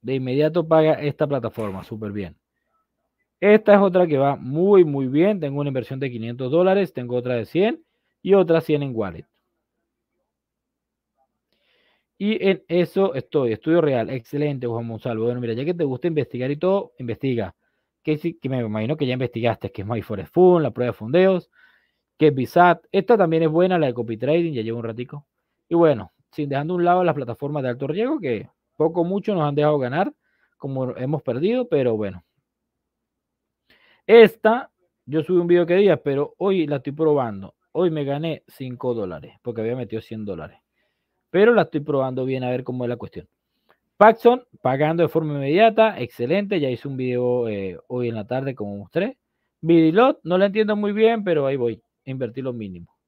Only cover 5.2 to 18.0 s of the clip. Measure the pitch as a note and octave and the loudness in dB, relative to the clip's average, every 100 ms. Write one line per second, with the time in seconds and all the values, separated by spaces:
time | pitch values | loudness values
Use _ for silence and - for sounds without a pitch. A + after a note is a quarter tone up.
5.2 | F#3 G#3 D3 C#3 C#3+ C3 A2+ C3+ C3+ A#2+ | 2 0 -4 -4 -4 -4 -6 -8 -8 -8
6.2 | A2+ B2 B2+ D#3 F#3 G3 F#3 - B2 B2 | -10 -8 -2 2 2 2 -2 -6 -4 -4
7.2 | B2 A#2+ G#2+ E3 G#3 D#4+ _ _ _ _ | -2 -4 -2 0 0 -2 _ _ _ _
8.2 | - G3 E3+ E3 D3+ D3+ C#3 A2+ G2 E2 | 2 4 4 2 2 -2 -2 -6 -6 -8
9.2 | - _ _ _ _ _ _ _ _ _ | -18 _ _ _ _ _ _ _ _ _
10.2 | _ _ _ _ _ _ _ _ _ _ | _ _ _ _ _ _ _ _ _ _
11.2 | _ _ _ _ _ _ _ _ _ _ | _ _ _ _ _ _ _ _ _ _
12.2 | G3+ A3 G3 F#3+ _ E3+ E3+ - G3 C3+ | -4 0 0 0 _ 0 0 2 0 0
13.2 | - D3+ B2 G#2+ D#3 E3+ D#3 B2+ A2 C3+ | -2 -2 0 -2 0 2 2 0 -2 -6
14.2 | A2+ C#3+ D3+ C#3 B2 A#2 A#2 A2+ C3 A2+ | -8 -4 -4 -4 -6 -6 -8 -8 -6 -2
15.2 | A2+ B2 A#2+ A2+ C#3+ F3 D3+ B2+ F3 D#3 | -2 -2 -6 -4 -4 -4 -4 -2 -4 -2
16.2 | C3+ B2 B2+ D3 F3+ G3 F#3 _ B2 A2 | -4 -6 -6 -2 0 0 -4 _ -10 -4
17.2 | C3+ A#2+ F#2+ _ _ _ _ _ | -2 -2 -4 _ _ _ _ _